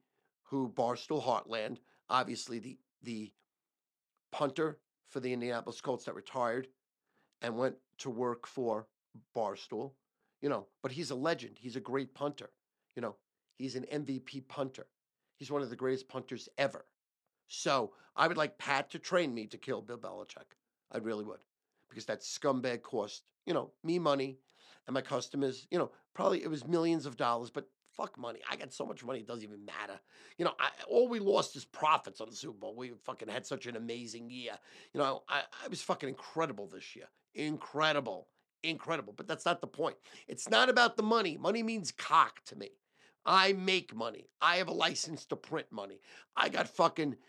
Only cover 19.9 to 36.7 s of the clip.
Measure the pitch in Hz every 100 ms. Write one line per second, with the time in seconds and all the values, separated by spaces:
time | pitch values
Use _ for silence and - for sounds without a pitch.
19.9 | 120 98 95 90 - - _ _ _ _
20.9 | - 110 107 104 92 _ _ _ _ _
21.9 | - - 107 - - 147 131 127 120 -
22.9 | 120 104 - - _ - 160 - _ 165
23.9 | 175 160 139 135 131 _ _ - - -
24.9 | 131 127 135 - 143 139 123 - 175 139
25.9 | - _ - 196 185 - 156 123 170 165
26.9 | 165 143 117 123 117 120 - 135 _ _
27.9 | - 202 - 120 113 - 135 143 - -
28.9 | - 120 131 107 117 107 104 101 - 104
29.9 | 98 _ - - - 170 - 135 - 165
30.9 | 240 247 233 196 202 - 139 - - 156
31.9 | 156 - 101 113 110 - 104 101 110 127
32.9 | 113 - 123 110 113 - 131 120 117 117
33.9 | 120 120 113 117 127 120 101 - - -
34.9 | 143 139 135 - 143 - - - 185 -
35.9 | 175 139 131 - 160 160 104 101